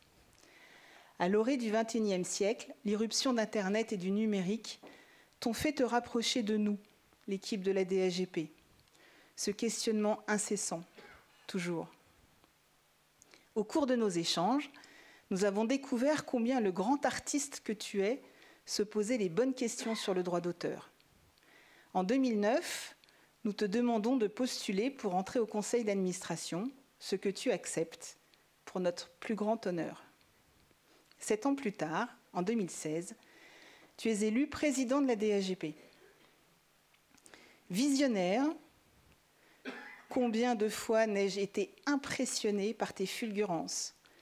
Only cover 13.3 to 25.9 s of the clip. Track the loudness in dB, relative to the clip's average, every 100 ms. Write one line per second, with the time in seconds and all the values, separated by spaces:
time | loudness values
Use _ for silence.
13.3 | -20 _ -4 0 0 2 4 2 2 0
14.3 | 2 2 2 -2 -12 -20 -20 -20 -20 _
15.3 | 2 2 2 2 0 0 0 2 2 0
16.3 | -2 0 2 2 0 2 2 2 -2 -4
17.3 | -4 -4 -8 -6 -6 -4 -2 0 -2 -6
18.3 | -20 -20 -20 -8 -4 -2 0 0 2 2
19.3 | 2 2 2 -2 -2 -4 -2 0 0 2
20.3 | 0 -2 -4 -4 -6 -12 _ _ _ _
21.3 | _ _ -20 -20 -20 -4 -2 2 4 4
22.3 | 4 4 2 0 -8 -10 -16 -20 -20 _
23.3 | _ -6 -2 0 2 2 2 2 2 0
24.3 | 0 -2 -2 -2 0 0 -2 -2 0 0
25.3 | 0 0 -2 0 0 2